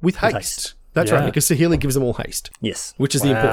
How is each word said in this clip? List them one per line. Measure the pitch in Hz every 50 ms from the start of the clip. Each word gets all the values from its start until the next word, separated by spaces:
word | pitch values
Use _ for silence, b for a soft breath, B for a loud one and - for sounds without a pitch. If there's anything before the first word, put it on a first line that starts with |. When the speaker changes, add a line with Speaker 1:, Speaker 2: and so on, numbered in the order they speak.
Speaker 1:
with | - 170 190
Speaker 2:
With | -
Speaker 1:
haste. | - 226 - 101
Speaker 2:
haste. | - - - - - - - - - - -
Speaker 1:
That's | - 131 208
right, | - 147
Speaker 3:
Yeah. | 143
Speaker 1:
because | 139 - 156 143
Saheeli | - 170 131 165 170 170 147
gives | - 143 123
them | 139 131
all | 123 113
haste. | - - - - - - - - -
Speaker 2:
Yes. | - 110 - - - - -
Speaker 1:
Which | - 131 139 -
is | 139 123
the | 143
important | 135 - - -